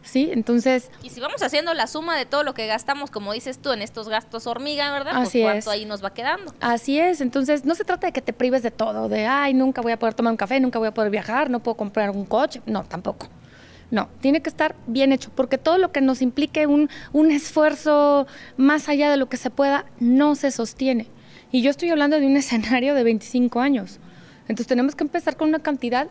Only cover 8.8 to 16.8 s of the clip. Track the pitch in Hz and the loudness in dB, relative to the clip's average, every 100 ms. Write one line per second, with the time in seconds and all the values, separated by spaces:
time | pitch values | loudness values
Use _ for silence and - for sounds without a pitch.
8.8 | 220 214 220 214 214 269 285 262 262 262 | -4 -2 -2 -2 0 0 2 2 2 0
9.8 | 233 226 233 220 233 226 196 262 262 240 | -2 0 -2 0 0 0 0 2 2 0
10.8 | 220 220 214 208 185 233 294 240 233 226 | -2 0 0 0 -2 -2 0 -2 -4 -4
11.8 | 208 220 202 202 196 220 294 254 - 214 | -4 -2 -2 -2 0 0 0 -4 -6 -6
12.8 | 170 170 - - - - - - - - | -6 -8 -8 -10 -14 -20 -20 -20 -20 -20
13.8 | - 220 - - 269 302 320 - 311 - | -6 -4 -4 -2 0 0 -2 -2 -4 -4
14.8 | - 233 269 262 - - 254 262 - 349 | -6 0 2 2 -2 -4 -2 0 2 2
15.8 | 359 294 269 254 254 240 302 - 302 285 | 2 2 0 2 0 0 -2 0 2 4